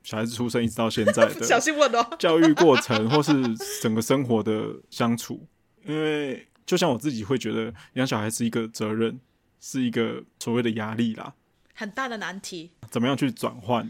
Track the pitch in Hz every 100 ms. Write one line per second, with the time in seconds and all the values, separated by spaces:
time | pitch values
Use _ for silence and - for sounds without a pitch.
0 | - 110 117 120 123 123 113 - 113 -
1 | 104 - 113 - 226 - 311 294 277 233
2 | 233 330 - 165 160 151 165 127 - 110
3 | 110 151 143 143 123 113 - - 117 110
4 | 110 139 123 110 107 107 110 - - -
5 | 120 117 - 120 156 _ _ _ - 156
6 | 156 147 143 117 - _ - 180 175 117
7 | 151 113 98 131 110 110 113 113 - 127
8 | 131 113 107 - 117 117 110 - 107 110
9 | 113 127 - _ _ _ - 135 123 117
10 | 113 95 - - - 117 117 110 107 110
11 | 117 110 - - _ _ _ - 214 269
12 | 262 220 175 190 - 175 165 _ - 120
13 | 123 135 139 113 113 120 101 120